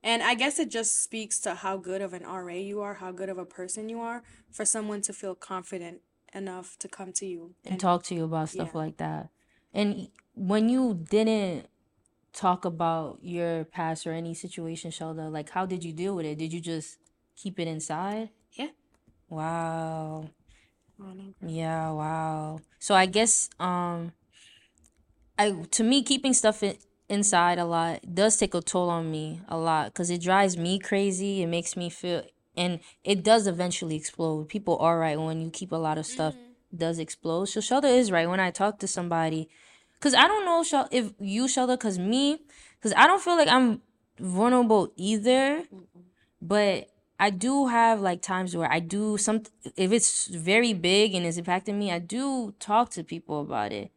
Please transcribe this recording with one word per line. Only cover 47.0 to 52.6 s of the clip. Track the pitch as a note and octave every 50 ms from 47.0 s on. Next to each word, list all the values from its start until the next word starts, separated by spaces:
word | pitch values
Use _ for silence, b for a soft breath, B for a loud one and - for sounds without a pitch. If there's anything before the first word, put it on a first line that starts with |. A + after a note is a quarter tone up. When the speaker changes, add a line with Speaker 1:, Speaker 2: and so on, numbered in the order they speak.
| _ _ _ _
Speaker 2:
I | F#3+ G#3
do | G3+ F3+ G3+ B3 C4+ C#4 C#4 B3+
have, | A#3 A#3 A#3 A3+ A3+ G#3+
like, | G3 F#3+ F3 F3
times | - - F#3+ F#3 F#3 F3+ E3+
where | E3 E3 C#3
I | - E3
do | E3+ E3 G3 G3+ G#3+ G#3+ G#3 G3+
some, | G#3 - G#3+ A3 G#3+ - _ _ - C3 - -
if | F#3 F#3 G#3+
it's | A#3 - - - - - -
very | F#3 E3+ D#3+ F3 G3 A3+ A#3+ A#3+ G#3+
big | F3+ E3 F3 F#3 G3+ G#3+ A3 F#3+
and | F3+ F3
it's | E3+ E3 F3
impacting | E3+ F3 F3+ F#3 F#3+ - G3+
me, | G3+ G3+ G3+
I | F3 E3+
do | F3 E3 G#3 A#3+ C4+ C#4 C4+ B3+ A#3+ G3+ G3+
talk | _